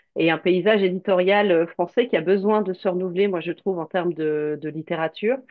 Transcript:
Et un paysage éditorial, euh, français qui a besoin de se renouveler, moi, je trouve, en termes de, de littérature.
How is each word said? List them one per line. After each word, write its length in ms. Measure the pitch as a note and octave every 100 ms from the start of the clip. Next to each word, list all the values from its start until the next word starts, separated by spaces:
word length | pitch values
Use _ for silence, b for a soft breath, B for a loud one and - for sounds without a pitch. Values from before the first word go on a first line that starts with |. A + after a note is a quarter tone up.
| B
Et 160 | - E3
un 60 | D#3+
paysage 460 | F3+ F3+ F#3+ G#3+
éditorial, 680 | F#3+ F#3 G#3 F3+ F#3 G3+ G#3
euh, 160 | E3 E3+
français 400 | - F3 - B3+
qui 120 | E3
a 20 |
besoin 400 | D#3+ G3 G3+ G#3+
de 140 | F#3
se 120 | F3+ G3
renouveler, 420 | F3+ F#3 F3 G3+
moi, 120 | F3+
je 100 | E3+
trouve, 280 | D#3+ G3 F3+
en 80 | D#3
termes 260 | F#3 F3
de, 460 | D#3+ D#3 D3+ D3+ D3
de 80 | D3+
littérature. 680 | D#3 D#3 E3 D#3+ - G#3+ C4 -